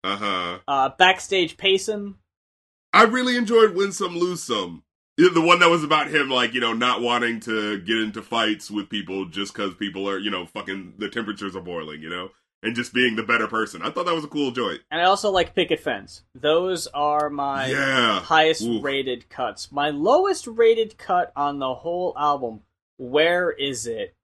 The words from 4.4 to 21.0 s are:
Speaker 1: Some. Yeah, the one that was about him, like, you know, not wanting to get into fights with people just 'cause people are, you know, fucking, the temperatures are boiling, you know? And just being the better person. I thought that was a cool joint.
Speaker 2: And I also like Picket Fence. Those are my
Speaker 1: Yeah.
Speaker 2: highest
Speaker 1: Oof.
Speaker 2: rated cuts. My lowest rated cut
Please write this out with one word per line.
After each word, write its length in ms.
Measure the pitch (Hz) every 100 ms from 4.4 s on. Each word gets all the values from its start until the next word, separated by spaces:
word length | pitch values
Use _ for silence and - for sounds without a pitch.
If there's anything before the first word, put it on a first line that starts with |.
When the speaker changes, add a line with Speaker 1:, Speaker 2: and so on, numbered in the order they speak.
Speaker 1:
Some. 420 | - 110 90 82 _ _ _ -
Yeah, 100 | 180
the 80 | 165
one 160 | 165 175
that 100 | 175
was 160 | 170
about 240 | 151 151 143
him, 220 | 151 135
like, 240 | 127 117
you 60 | 123
know, 120 | 117
not 300 | 113 123 113
wanting 380 | 117 120 120 117
to 380 | 117 110 104 104
get 180 | 90 113
into 240 | 110 107
fights 480 | - 117 110 104 -
with 180 | 104 98
people 380 | 107 90 95 95
just 260 | 82 101
'cause 220 | - 98
people 340 | 87 104 92 98
are, 100 | 98
you 120 | 101
know, 160 | 95 87
fucking, 480 | 107 95 98 90 92
the 120 | 101
temperatures 440 | 98 107 101 98
are 60 | 92
boiling, 400 | 87 85 78 76
you 60 | 78
know? 220 | 90 95 _ _ _
And 120 | 113
just 200 | 117 120
being 220 | 123 123 110
the 60 |
better 240 | 107 117 107
person. 340 | 113 107 87
I 80 | 98
thought 160 | 147 175
that 80 |
was 100 | 165
a 40 | 151
cool 220 | 143 139
joint. 300 | 123 107 82 _
Speaker 2:
And 80 | 160
I 40 |
also 260 | 180 196 208
like 240 | 190 170
Picket 260 | - 175 160
Fence. 420 | - 107 95 - _
Those 520 | 127 147 165 185 180 -
are 400 | 143 147 151 151
my 380 | 143 139 139 131
Speaker 1:
Yeah. 540 | 139 135 131 117 98
Speaker 2:
highest 420 | - 160 160 156
Speaker 1:
Oof. 200 | 113 113
Speaker 2:
rated 460 | 139 139 131 123 _
cuts. 420 | - 123 98 -
My 200 | 143 147
lowest 560 | 143 170 294 392 370 -
rated 500 | 226 226 226 220
cut 360 | -